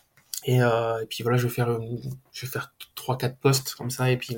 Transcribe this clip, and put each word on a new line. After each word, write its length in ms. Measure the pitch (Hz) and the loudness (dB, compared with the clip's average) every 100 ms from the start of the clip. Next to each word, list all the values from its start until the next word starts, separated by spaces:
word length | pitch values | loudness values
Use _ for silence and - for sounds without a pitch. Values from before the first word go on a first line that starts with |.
| _ _ _ - | _ _ _ -8
Et, 180 | - 123 | 2 4
euh, 400 | 123 117 113 113 | 6 4 2 -2
et 40 | 110 | -4
puis 180 | - | -4
voilà, 120 | 120 123 | 2 2
je 60 | |
vais 100 | 120 | 2
faire 160 | - 120 | 0 0
une, 320 | 117 113 120 131 131 _ | 0 -4 -8 -8 -12 _
je 140 | - 127 | -14 -8
vais 40 | |
faire 220 | 113 - _ - | -8 -8 _ -18
trois, 240 | - - 127 | -12 -6 -2
quatre 180 | 123 - | -2 2
posts 380 | 139 135 - | 4 4 0
comme 160 | - 120 | -8 -8
ça, 200 | 127 127 | 0 2
et 60 | 123 | 2
puis 200 | - | -2